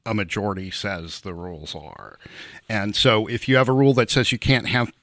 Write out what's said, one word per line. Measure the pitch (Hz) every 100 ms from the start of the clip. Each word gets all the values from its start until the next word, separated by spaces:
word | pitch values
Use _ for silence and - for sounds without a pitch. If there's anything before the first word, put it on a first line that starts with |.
a | -
majority | 107 90 107 101 95 95
says | - 101 90 82 -
the | 98
rules | 85 90 80 78
are. | 80 76 - - - - - - - -
And | 110 101
so | 101 131 110 110
if | 113 -
you | 131
have | 131
a |
rule | 131 139
that | 123 113
says | 135 120
you | 117
can't | - 131 -
have | 123 117 -